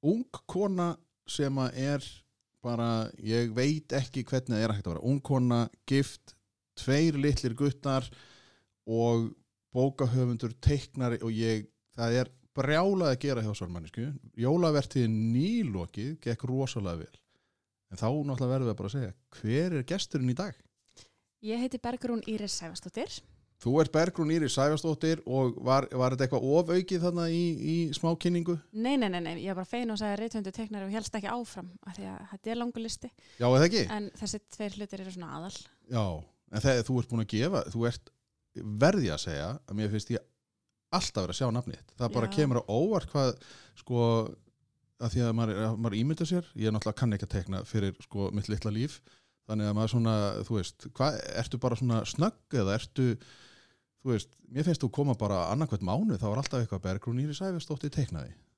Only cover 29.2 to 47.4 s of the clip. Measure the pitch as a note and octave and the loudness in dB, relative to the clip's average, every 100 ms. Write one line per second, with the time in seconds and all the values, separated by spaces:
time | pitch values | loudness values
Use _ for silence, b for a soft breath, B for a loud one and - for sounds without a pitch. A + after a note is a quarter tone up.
29.2 | E3+ E3+ F#3 F#3 F#3 A#3+ A#3+ G#3 G#3 G3+ | -4 -6 -6 -6 -6 -4 -4 -2 -2 -2
30.2 | A3+ A3+ F#3+ F#3 G#3+ G#3 G3 G#3+ G#3 A3 | -4 -4 -6 -8 -8 -6 -4 -4 -4 -6
31.2 | G3 A#3 A#3 - F3 F3+ - F3+ G3 F#3+ | -6 -6 -8 -12 -14 -16 -16 -12 -12 -12
32.2 | G3+ G3 - A#3 A#3+ A#3 A3+ - B3+ _ | -14 -10 -6 -4 -4 -6 -8 -10 -14 _
33.2 | B B A#2+ C3 E3+ G#3 A2 G#3+ G3+ - | B B 6 8 6 4 0 -2 -6 -8
34.2 | G#3 G#3+ _ - G#3 G3 G#3 G3 F#3+ F#3 | -8 -8 _ -10 -8 -8 -10 -10 -12 -12
35.2 | E3 C#3 F3 - - _ _ A#2+ G2+ D#2+ | -10 -10 -10 -12 -18 _ _ -2 0 -4
36.2 | E2 _ _ G#2+ C3+ B2+ A2 B2+ - A#2 | -10 _ _ 0 4 4 2 -2 0 -2
37.2 | A2 G#2+ C#3 F3+ - A2+ A#2 - - _ | 0 0 0 0 -2 -2 -2 -2 -12 _
38.2 | _ _ _ - G#2 G#2 C#3+ G#3 A#2 D2+ | _ _ _ -12 -8 2 4 4 0 -2
39.2 | - D2 D#2 C#3 - G2+ G#2+ G#2+ - A#2 | -4 -4 -4 -8 -8 -4 -2 -2 -2 -6
40.2 | - _ _ _ _ _ _ F3+ - - | -6 _ _ _ _ _ _ -2 -2 -4
41.2 | - - C3 A#2 B2 - - - A#2+ A2 | -4 -2 -2 -2 -4 -10 -14 -6 -2 0
42.2 | A2+ F3 D3 A#2+ - A2 F3+ G#3 - D3 | 0 2 2 2 0 0 2 0 0 0
43.2 | C3+ - B B B - - B2 A#2 A2+ | 0 0 B B B -20 -4 2 4 4
44.2 | A2 - _ _ _ _ _ _ A#2 B2+ | 0 -8 _ _ _ _ _ _ -2 0
45.2 | A#2+ A2+ A#2 G2 A2 A2+ A2+ G2+ B2+ D#3 | 2 2 0 0 0 0 -2 0 0 0
46.2 | D#3+ F3+ E3 - A2 G#2+ A2 G#2 B2 G2+ | 0 -2 -2 -2 0 0 -2 0 2 2
47.2 | G2 G2+ | -2 -4